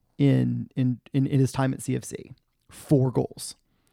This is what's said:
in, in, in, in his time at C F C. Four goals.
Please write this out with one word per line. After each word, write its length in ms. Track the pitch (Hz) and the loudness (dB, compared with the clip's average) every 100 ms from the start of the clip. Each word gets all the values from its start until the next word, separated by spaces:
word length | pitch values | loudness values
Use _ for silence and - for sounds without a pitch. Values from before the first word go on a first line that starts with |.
| _ - | _ 0
in, 520 | 139 131 123 120 - - | 2 4 2 -2 -6 -2
in, 240 | 127 120 - | -2 -2 -4
in, 120 | 131 135 | -2 2
in 140 | 139 | 2
his 120 | 131 | 2
time 200 | - 135 | 0 -4
at 80 | - | -4
C 140 | - 127 | -4 -6
F 80 | |
C. 300 | - - - - _ _ _ | -6 -14 -14 -20 _ _ _
Four 400 | - - 143 127 | -10 2 4 4
goals. 460 | 131 - - - - _ _ _ | 0 -4 -6 -16 -16 _ _ _